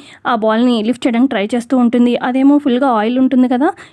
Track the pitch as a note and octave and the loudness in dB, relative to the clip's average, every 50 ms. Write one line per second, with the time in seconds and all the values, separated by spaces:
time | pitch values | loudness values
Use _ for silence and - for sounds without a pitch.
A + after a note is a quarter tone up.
0 | - - - - _ - B3 A3+ G#3 A3 A3 A3 A#3+ B3+ B3 A3+ G#3 A3 B3 - | -4 -20 -20 -10 _ -4 -2 0 0 0 0 2 0 0 0 0 -2 -4 -4 -2
1 | - C#4+ A3+ A#3 B3+ C#4 - G3+ G3 G#3+ - A#3+ A#3 - C4+ C4 A#3+ A#3+ A#3+ B3 | -2 -2 0 0 0 0 0 -2 -4 -2 -4 -6 -4 -2 0 0 0 2 2 2
2 | A#3+ B3 A#3+ - - B3+ B3 C4 C4+ C#4 C#4+ D4 C#4+ C#4+ C#4+ D4 C#4+ C4+ A#3+ G#3+ | 2 2 0 -2 -4 -4 -2 2 2 4 2 2 2 0 0 0 0 0 0 0
3 | G#3 A3+ B3 B3+ C4 B3+ C4+ B3+ B3+ B3 C4 B3 C#4 F4+ G4 - - - | 0 -2 0 0 0 2 2 2 2 2 0 0 0 -2 -2 -4 -16 -20